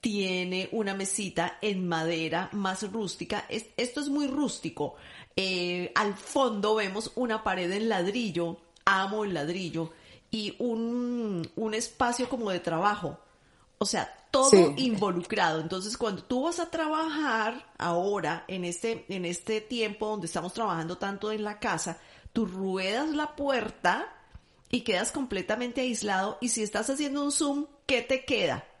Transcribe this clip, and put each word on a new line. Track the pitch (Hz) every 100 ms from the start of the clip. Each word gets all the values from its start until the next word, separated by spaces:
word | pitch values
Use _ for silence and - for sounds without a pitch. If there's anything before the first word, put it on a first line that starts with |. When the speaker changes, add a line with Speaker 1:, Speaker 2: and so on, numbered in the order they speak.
Speaker 1:
tiene | 240 202 190 180 180 185 190
una | 226 202
mesita | 196 202 - 196 - 170 -
en | 214 196 180
madera | 165 160 170 160 165 185
más | 208 190 185 208
rústica. | 220 202 - 175 208 -
Es-, | 214 - -
esto | 247 -
es | 285
muy | 277 285
rústico. | 269 - - - - 147 - - - - -
Eh, | 190 185 175 180 180
al | - 208
fondo | 190 - 285 262 208 208
vemos | 220 196 190 226 -
una | 247 220
pared | 214 185 175
en | 196 220
ladrillo, | 196 180 226 226 165 170 - - -
amo | - 190 196 214
el | 208
ladrillo, | 170 147 180 175 160 160 - - - _
y | 220 208 -
un, | 240 226 226 240 240 240 220 180 160 -
un | 220
espacio | 220 226 - 240 240 247
como | 254 214
de | 180
trabajo. | 175 165 202 202 165 - - _ _ _ _ _
O |
sea, | 202 196 - - -
todo | 269 262
Speaker 2:
Sí. | 196 165 143
Speaker 1:
involucrado. | 254 208 202 175 170 220 170 160
Entonces, | 160 185 202 226
cuando | 220 185
tú | - 247
vas | 302 339
a | 330
trabajar | 330 311 311 320 302 302 226 220 247 - -
ahora, | 175 170 190 202 160 170 -
en | 185
este, | 175 170 226 226 -
en | 196
este | 175 175 - 220
tiempo | 214 247 214 208 214
donde | 214 165
estamos | - 175
trabajando | 220 214 165 160 175
tanto | 202 196 214
en | 214
la | 214 208
casa, | 233 170 - 165 - - -
tú | - 208
ruedas | 185 190 190 190 226 311
la | 294 302 302
puerta | 277 262 - - 180 214 392 - - - _ _ -
y | 247
quedas | 240 180 226
completamente | - 254 196 185 220 247 240
aislado. | 254 220 208 190 196 -
Y | 240
si | 233
estás | 214 - 226
haciendo | 269 294 285
un | 285
Zoom, | 285 294 285 302 - -
¿qué | 247
te | 240 262
queda? | - 285 170 135 - -